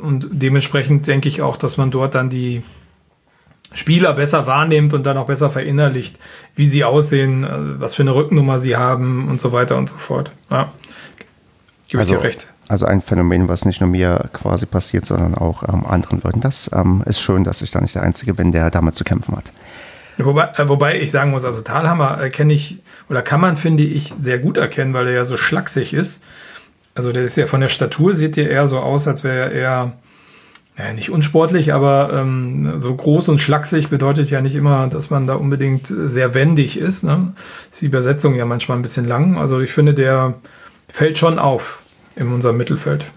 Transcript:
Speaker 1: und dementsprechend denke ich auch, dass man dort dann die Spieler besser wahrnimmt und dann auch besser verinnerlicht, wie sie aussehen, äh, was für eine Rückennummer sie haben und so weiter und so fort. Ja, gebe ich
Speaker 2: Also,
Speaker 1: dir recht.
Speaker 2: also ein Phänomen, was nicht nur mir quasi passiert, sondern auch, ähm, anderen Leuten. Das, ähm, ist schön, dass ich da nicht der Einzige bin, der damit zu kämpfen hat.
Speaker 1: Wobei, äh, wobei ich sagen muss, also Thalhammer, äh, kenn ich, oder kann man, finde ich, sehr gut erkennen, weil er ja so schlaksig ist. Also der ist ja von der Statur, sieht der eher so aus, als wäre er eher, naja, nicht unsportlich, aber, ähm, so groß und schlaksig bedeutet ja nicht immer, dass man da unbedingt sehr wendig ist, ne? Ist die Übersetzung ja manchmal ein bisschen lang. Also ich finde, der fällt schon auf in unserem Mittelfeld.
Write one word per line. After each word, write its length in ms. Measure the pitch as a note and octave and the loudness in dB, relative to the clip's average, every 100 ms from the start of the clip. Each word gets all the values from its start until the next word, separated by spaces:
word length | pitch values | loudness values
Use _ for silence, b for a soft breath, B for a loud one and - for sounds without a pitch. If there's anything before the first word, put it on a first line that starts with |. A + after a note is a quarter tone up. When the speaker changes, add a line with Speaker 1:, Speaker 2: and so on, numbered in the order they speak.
Speaker 1:
und 260 | D3+ C3+ - | -2 -2 -2
dementsprechend 760 | D#3 C3 C#3 - C#3+ B2+ D3 D3 | -2 2 2 2 0 2 2 2
denke 220 | C#3 C#3+ | 0 0
ich 120 | D3 | -2
auch, 160 | C#3 B2+ | -4 -2
dass 220 | A#2+ - | -4 -2
man 120 | C3+ | 0
dort 240 | B2+ C3+ | 0 0
dann 140 | C3 B2+ | 0 -2
die 340 | B2+ B2 A#2+ - B B B B _ _ _ _ _ - | -4 -4 -6 -8 B B B B _ _ _ _ _ -20
Spieler 400 | - - E3+ F3+ | -8 0 4 4
besser 340 | C#3 D3 D#3 B2+ | 2 2 2 2
wahrnimmt 480 | C#3 D#3+ D3+ D3 | 2 4 4 4
und 100 | D3 | 2
dann 120 | C#3 C3+ | 0 -2
auch 80 | B2 | -2
besser 240 | C3+ D3 | 0 0
verinnerlicht, 680 | C#3 C#3 C#3 C#3+ B2+ - - B B B | 0 -2 2 2 0 -6 -14 B B B
wie 120 | - C#3+ | 0 2
sie 180 | C#3+ | 4
aussehen, 600 | A#2 C#3+ D3 C#3 C3+ C3 | 2 2 2 2 2 0
äh, 360 | C#3 C#3 D3 C3+ | -4 -6 -6 -6
was 140 | C3 | -6
für 80 | - | 0
eine 120 | C#3 | 2
Rückennummer 440 | C3 D3 D3+ C3+ C3 | 2 2 2 2 2
sie 180 | C3 A#2 | 0 0
haben 520 | B2 B2+ B2+ B2+ C#3 | 2 0 0 -2 -2
und 120 | B2+ | -2
so 120 | B2 | 0
weiter 240 | B2 B2 C3 | 0 2 0
und 120 | C3 | -2
so 80 | - | -6
fort. 340 | - C3 C#3+ - - | -6 -6 -6 -10 -6
Ja, 220 | C3 - - B B B B B _ _ _ _ _ - | -4 -4 -8 B B B B B _ _ _ _ _ -6
gebe 140 | A#2+ | -2
ich 60 | F#2+ | 2
Speaker 2:
Also, 60 | |
Speaker 1:
dir 80 | F#2 | 2
recht. 260 | - - - _ - | 0 -4 -14 _ -4
Speaker 2:
also 180 | G#2 - | 0 2
ein 160 | F#2+ | 2
Phänomen, 460 | - F2+ F2 F2 F2+ | 2 2 4 4 2
was 180 | F2+ F#2+ | 2 0
nicht 140 | - | 2
nur 80 | F#2 | 2
mir 400 | F2+ F2+ F2 - | 2 2 0 -2
quasi 320 | - G2+ F#2 | -6 -2 -2
passiert, 400 | - F#2 - G2 | -2 -4 -2 -2
sondern 300 | - F#2 E2+ | -2 0 0
auch, 300 | E2+ E2+ - - | 0 -2 -4 -2
ähm, 160 | F2 | -2
anderen 360 | - F2+ - F2 | 0 -2 0 -2
Leuten. 180 | F2+ G#2+ | -2 -2
Das, 300 | C3 - - | -2 -2 -2
ähm, 280 | - F#2 F#2+ | 0 2 2
ist 160 | - - | 0 -2
schön, 240 | - F#2+ | 0 0
dass 160 | G2 - | 0 -2
ich 100 | G2 | -4
da 100 | - | -2
nicht 120 | F#2 | -2
der 80 | F#2 | -2
Einzige 300 | F2+ - B2 | -2 -2 -2
bin, 200 | F2+ F2 | 0 2
der 180 | E2+ E2 | 2 2
damit 240 | E2+ E2 | 2 0
zu 100 | - | -2
kämpfen 320 | - - - - | -2 -2 -2 -8
hat. 160 | - - B B B B B B | -10 -18 B B B B B B
Speaker 1:
Wobei, 320 | C3 C#3+ E3 - | 0 2 0 0
äh, 120 | C#3+ | 2
wobei 300 | C#3 D3 F3 | 2 2 0
ich 120 | D3 | 0
sagen 200 | C#3 C#3+ | 0 0
muss, 140 | C3+ | 0
also 160 | B2+ A2+ | -2 -6
Thalhammer, 600 | A2 C3+ E3 E3+ C3+ D3 | -4 -2 0 2 0 -2
äh, 80 | C3+ | -4
kenn 180 | - D3+ | 0 2
ich, 300 | D3 - - B B B | 2 0 -12 B B B
oder 100 | C3 | -4
kann 200 | - D3 | 0 2
man, 160 | F3+ D#3 | 2 0
finde 260 | E3 D#3 | 2 2
ich, 320 | D3 D3+ - | 2 0 -6
sehr 240 | - B2+ B2 | -6 -2 -2
gut 180 | D3+ - | 0 0
erkennen, 380 | - - C3 | -2 -2 -2
weil 120 | B2+ B2 | 0 0
er 40 | |
ja 120 | B2 | 0
so 120 | B2 C3 | -2 -2
schlaksig 560 | - F3 F#3+ C#3 - | -2 -2 -2 -4 -2
ist. 320 | - F#3+ - B B B B B _ _ | -2 -4 -6 B B B B B _ _
Also 180 | - B2 | -6 -4
der 100 | B2 | -2
ist 140 | B2 D3+ | -2 0
ja 100 | D3 | 0
von 140 | C3+ | 2
der 80 | C3+ | 0
Statur, 460 | - C3 - F3 | 0 -2 2 2
sieht 220 | F3 D#3 D3+ | 2 0 0
der 140 | C#3+ | 0
eher 160 | C#3 C#3+ | 2 2
so 120 | C3 | 0
aus, 280 | C3+ C#3+ D3 | 0 0 0
als 160 | C#3+ | -2
wäre 120 | C3+ B2+ | -2 -2
er 160 | C3 | -2
eher, 400 | C3 C3 B2+ A#2+ - b b b b b b b - | -2 -2 -2 -4 -8 b b b b b b b -14
naja, 160 | G2+ | -10
nicht 180 | A2 - | -10 -4
unsportlich, 600 | E3 D3 D#3+ D#3+ F3+ D3+ | -2 2 2 2 2 2
aber, 380 | C#3+ C#3 C#3 C#3+ | 2 4 4 2
ähm, 680 | C#3 C3+ B2+ B2 C#3 D3 D#3 | 0 -2 -2 -4 -2 -2 -2
so 140 | B2 | -4
groß 340 | C3 - D#3 F3 | -2 2 2 4
und 100 | D3 | 2
schlaksig 500 | - D3 D3 E3 D3+ | 2 0 0 -2 0
bedeutet 420 | C#3 C3+ D3 C#3+ | 0 0 0 0
ja 100 | C#3 | 0
nicht 160 | C3+ C#3+ | 0 0
immer, 320 | D3 C#3 C3 | 2 2 0
dass 200 | D3+ - | -4 -2
man 160 | C#3+ C3 | -2 0
da 80 | |
unbedingt 520 | C3+ C#3+ C#3 C3+ C3 - | -2 -2 0 0 -2 -4
sehr 480 | G3 D3+ B2 B2+ | -4 -2 0 0
wendig 440 | B2+ D3 D#3 B2+ - | 2 4 4 0 -2
ist, 260 | E3+ F#3+ | -2 -2
ne? 280 | D#3+ E3 F3+ - B B B | 0 0 -2 -6 B B B
Ist 100 | - | -6
die 60 | D3 | -2
Übersetzung 480 | C3 B2 C#3+ D3 | 0 0 2 2
ja 100 | B2+ | 0
manchmal 340 | A#2+ A#2+ - B2 | 0 -4 -2 -4
ein 40 | |
bisschen 240 | A#2+ - A#2+ | -2 -4 -2
lang. 320 | B2 F3+ E3+ | 2 2 2
Also 220 | C#3+ C3 | 0 0
ich 120 | C3 | 0
finde, 220 | - D3 | 2 4
der 400 | C#3+ C3 C3 C3 A#2+ B B B B B | 4 2 2 0 -4 B B B B B
fällt 300 | - D#3 D3+ | 0 0 2
schon 200 | E3 E3 | 2 2
auf 440 | C#3 B2 - - - _ _ - | 2 0 -4 -14 -20 _ _ -6
in 160 | B2 | -4
unserem 240 | B2 A#2+ A#2 | 0 0 0
Mittelfeld. 560 | A#2+ D3 - D2 - | 0 -2 -2 -4 -6